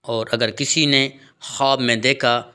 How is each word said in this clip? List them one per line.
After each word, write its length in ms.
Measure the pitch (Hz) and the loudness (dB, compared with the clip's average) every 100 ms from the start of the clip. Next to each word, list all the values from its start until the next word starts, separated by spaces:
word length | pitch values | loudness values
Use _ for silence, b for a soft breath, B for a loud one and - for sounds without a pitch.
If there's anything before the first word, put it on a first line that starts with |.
| - | -4
اور 200 | 117 113 | -6 -4
اگر 200 | 117 113 | -2 -2
کسی 320 | - 139 160 147 | -2 -2 0 2
نے 200 | 135 135 - B B - | 2 0 -6 B B -14
خواب 320 | - 135 135 | -2 0 2
میں 140 | 123 113 | 0 0
دیکھا 400 | 117 139 123 120 113 | 0 2 2 0 -4